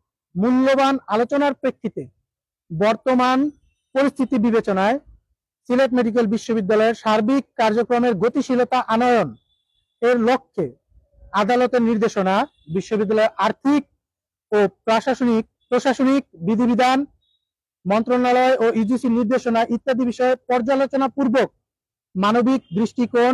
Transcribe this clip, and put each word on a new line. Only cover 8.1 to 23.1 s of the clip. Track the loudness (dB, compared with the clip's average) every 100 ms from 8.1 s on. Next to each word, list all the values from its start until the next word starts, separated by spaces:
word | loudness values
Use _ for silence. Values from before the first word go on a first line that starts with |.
গতিশীলতা | 0 -2 -2 -2 -2 0 -2 -2
আনয়ন | 0 2 2 0 -6 _ _ _ _ _ _
এর | -2 0
লক্ষ্যে | 0 0 -4 -8 -8 -8 _ _ _ _ -6
আদালতের | -4 0 0 0 0
নির্দেশনা, | 0 0 -2 -2 0 0 -2 _ -8
বিশ্ববিদ্যালয়ের | -8 -4 -4 0 0 0 0
আর্থিক | -4 -2 0 -2 -2 _ _ _ _ _ _
ও | 0 0 -2
প্রশাসনিক, | -2 -2 0 -2 0 0 -2 _ _
প্রশাসনিক | -2 0 0 2 0 -2 -8 -4
বিধিবিধান, | 0 0 2 2 0 -2 _ _ _ _ _ _ _
মন্ত্রণালয় | -2 -2 0 0 2 2 2 2
ও | 2
ইউজিসি | 0 0 -2 0
নির্দেশনা | 0 0 -2 0 -2 0
ইত্যাদি | -2 -2 -2
বিষয়ে | -2 -2 -2 -2 -2
পর্যালোচনা | -2 0 0 0 -2 -4
পূর্বক | -2 0 2 0 -4 _ _ _ _ _
মানবিক | -2 0 2 2 0 -2
দৃষ্টিকোণ | -4 -4 -2 -2